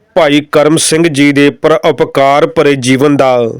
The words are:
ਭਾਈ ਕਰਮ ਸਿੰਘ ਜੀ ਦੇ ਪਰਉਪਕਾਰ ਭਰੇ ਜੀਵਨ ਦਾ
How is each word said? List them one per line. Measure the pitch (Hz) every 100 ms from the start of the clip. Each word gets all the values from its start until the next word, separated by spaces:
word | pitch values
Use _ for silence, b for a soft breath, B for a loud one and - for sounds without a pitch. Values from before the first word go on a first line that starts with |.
| _ -
ਭਾਈ | 156 147 143
ਕਰਮ | 156 147 160
ਸਿੰਘ | - 160 170
ਜੀ | 139 143
ਦੇ | 143 143
ਪਰਉਪਕਾਰ | 127 156 156 170 143 160 - 135 143 156
ਭਰੇ | - 143 143
ਜੀਵਨ | 123 131 147 143
ਦਾ | 135 123 117 131